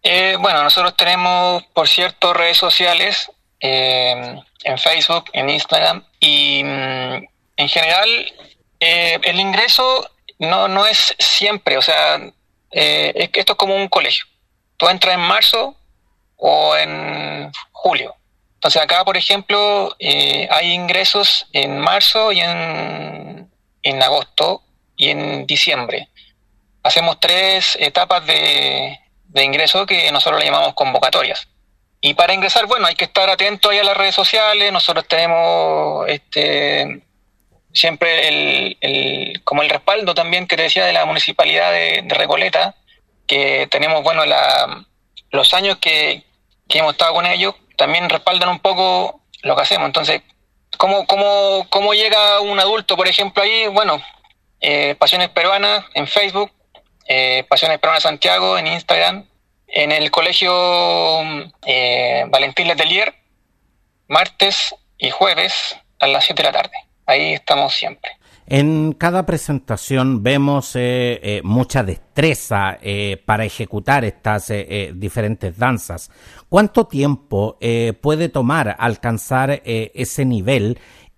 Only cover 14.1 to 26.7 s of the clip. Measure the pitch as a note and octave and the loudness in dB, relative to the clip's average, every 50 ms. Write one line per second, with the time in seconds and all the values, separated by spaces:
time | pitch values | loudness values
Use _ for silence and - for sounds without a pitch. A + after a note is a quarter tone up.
14.1 | - - - _ _ _ _ _ _ _ _ _ _ _ E3 E3+ F#3 F#3 - F#3 | -2 -4 -6 _ _ _ _ _ _ _ _ _ _ _ 2 2 2 2 2 0
15.1 | F#3 F3+ F3 F3 F#3+ G#3+ G#3+ - - A3+ B3 C#4 C#4+ _ _ _ _ _ _ _ | 2 0 2 2 2 4 4 2 2 2 -2 -4 -6 _ _ _ _ _ _ _
16.1 | _ _ _ _ _ _ D3 D3 D3 D3+ D#3 D3+ D3+ D#3 D#3 D#3 D#3 D#3 D3+ D3+ | _ _ _ _ _ _ 0 2 4 4 4 4 2 2 0 -2 -4 -8 -8 -8
17.1 | D3+ D3 D3+ D3+ D3 D3 D3 D3+ C#3+ - - _ _ - - F#3 E3 B2+ A#2+ - | -8 -8 -8 -8 -8 -10 -10 -12 -14 -16 -18 _ _ -2 0 0 0 0 -4 -8
18.1 | - _ _ _ _ _ _ _ _ _ - D3 - E3 D#3 D3 E3+ F3 F#3+ G3 | -14 _ _ _ _ _ _ _ _ _ 0 0 2 2 2 2 2 0 2 0
19.1 | F#3+ F3+ E3+ - G3+ G3+ G3 - G3+ G3+ G#3 G#3 G#3 G3+ G3 - - _ F#3 D3+ | 0 -2 0 0 0 -2 0 -2 0 0 2 2 2 0 -2 -4 -6 _ -4 -2
20.1 | C#3+ D3 C#3+ C#3 C#3 C#3+ - - - D#3 E3+ F3 F3 F3 F3+ - - F#3 F#3+ - | 0 0 0 0 -2 -2 -2 0 0 0 0 0 -2 -2 -2 -2 -2 0 0 0
21.1 | - G#3 G3+ F#3+ - - - - - C#3+ C#3 C#3+ C#3 C#3+ D3+ E3 F#3 G3+ G3 - | 0 2 2 2 0 0 -4 -4 -2 -2 -2 -2 -2 -2 0 0 2 2 2 2
22.1 | - A3 A3 A3 G3+ F3+ E3+ E3+ E3+ E3+ E3 E3 D#3+ D#3 D#3+ D#3 D#3 D#3 D#3 D#3 | 2 2 2 2 2 0 0 -2 -2 -4 -6 -6 -6 -6 -6 -6 -8 -10 -10 -10
23.1 | D#3 D#3+ D#3+ E3+ - - - _ _ _ _ _ _ _ - C#3 C3+ C3+ C3 C3 | -12 -12 -14 -16 -16 -18 -20 _ _ _ _ _ _ _ -4 -4 0 2 2 2
24.1 | C#3+ D3 C3 _ _ - D3+ E3+ F#3+ - _ _ _ _ _ _ _ - C3+ C#3+ | 2 0 -2 _ _ -2 -2 -2 -2 -4 _ _ _ _ _ _ _ -2 -2 0
25.1 | D3 D3 D3 D3 C#3+ C#3 C3+ C3 D3+ C#3+ - E3+ D3+ C3 A#2+ A2+ - - - _ | 0 -2 -4 -6 -6 -6 -6 -4 -2 -2 0 0 -2 -2 -4 -6 -6 -8 -8 _
26.1 | _ - - - _ _ _ _ _ _ _ _ | _ -20 -20 -20 _ _ _ _ _ _ _ _